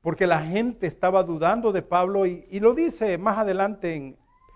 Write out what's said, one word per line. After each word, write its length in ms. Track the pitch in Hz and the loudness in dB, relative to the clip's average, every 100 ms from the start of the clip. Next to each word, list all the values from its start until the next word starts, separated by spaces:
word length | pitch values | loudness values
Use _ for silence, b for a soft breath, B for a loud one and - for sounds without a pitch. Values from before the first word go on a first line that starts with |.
Porque 260 | 170 160 185 | -6 0 2
la 120 | 160 | 2
gente 460 | 156 190 240 240 175 | 0 -2 -2 -2 -6
estaba 380 | - 180 185 | 0 2 2
dudando 480 | 175 165 165 220 226 | 2 0 0 2 0
de 100 | 190 | -2
Pablo 440 | - 175 180 196 190 | 0 0 0 0 0
y, 200 | 175 - | -2 -10
y 120 | 190 | 2
lo 140 | 220 | 2
dice 440 | 254 339 - 220 175 | 4 -2 -2 -2 0
más 200 | 202 208 | -2 0
adelante 580 | 214 185 196 202 180 160 | -2 0 -2 -2 -6 -6
en, 200 | 135 - _ b b | -10 -16 _ b b